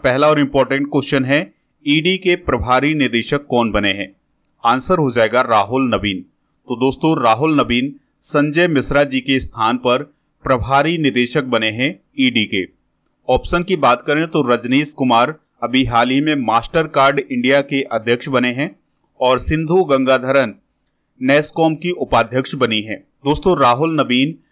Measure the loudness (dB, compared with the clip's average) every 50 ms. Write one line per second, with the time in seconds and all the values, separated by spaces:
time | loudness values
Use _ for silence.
0 | -2 -2 0 2 2 2 2 2 0 0 0 0 0 0 -2 -4 -4 -2 -4 -4
1 | -2 -2 -2 -2 0 0 0 -2 -2 -4 _ _ _ _ _ _ _ 0 0 2
2 | 2 0 0 0 0 -2 -2 0 -2 -4 -4 -4 0 0 0 2 2 0 0 0
3 | 0 0 0 -2 -2 -2 -4 -6 -4 -2 -2 0 0 0 0 0 0 0 -2 -2
4 | -6 -10 -12 _ _ _ _ _ _ _ _ _ -2 0 0 0 0 0 0 0
5 | 0 0 2 2 2 2 2 0 2 2 2 2 2 2 0 -2 0 0 -2 -2
6 | -2 -4 -6 -6 -8 -14 _ _ _ _ _ _ _ -10 -6 -2 -2 -2 -2 0
7 | 0 0 0 2 2 2 2 2 2 0 0 0 0 0 0 -2 -2 -2 -6 -12
8 | _ _ _ _ -12 -4 0 0 0 0 0 0 0 2 2 0 -2 0 0 0
9 | 0 0 -2 -4 -2 -2 -2 -2 -2 -6 -6 -2 -2 -2 -2 0 0 0 0 0
10 | -2 -6 _ _ _ _ _ _ _ -2 -2 -2 0 0 0 2 2 2 0 0
11 | 0 0 0 0 -2 0 -2 -4 -2 0 -2 0 0 -2 -2 -2 -4 -4 -4 -8
12 | _ _ _ -2 0 0 0 0 -2 -2 -4 -6 -6 -6 _ _ _ _ _ _
13 | _ _ _ _ _ -2 -2 -2 0 -2 -2 -4 -2 -2 0 2 4 2 2 2
14 | 0 -2 -2 -2 -2 0 0 0 2 2 0 0 0 0 0 0 0 -2 -4 -4
15 | 0 2 4 4 2 2 -2 -8 _ _ _ _ -8 -2 0 0 0 2 2 2
16 | 2 2 2 0 0 0 0 -2 0 0 0 0 0 0 -2 -2 -2 0 0 2
17 | 2 4 2 0 -2 -4 -4 -2 0 2 2 2 2 0 -2 -4 -4 -2 -4 -4
18 | -2 0 -2 -2 -2 -2 0 0 0 0 -2 -4 -6 -6 -8 _ _ _ _ _
19 | _ _ _ _ 0 2 2 2 0 -2 -2 -2 -2 0 2 2 2 4 2 2
20 | 4 2 2 2 2 2 2 2 0 0 -4 -10 _ _ _ _ _ _ _ _
21 | _ _ _ _ 0 2 2 2 2 0 -2 0 0 0 0 -2 -4 -6 -4 -4
22 | -4 -2 0 0 0 0 -2 -4 -4 -4 -2 -2 -2 0 0 -2 -4 -6 -10 -12
23 | -12 _ _ _ _ -4 -4 0 0 0 2 4 4 4 4 2 0 0 0 -2
24 | 0 0 2 0 0 0 -2 -8 _ _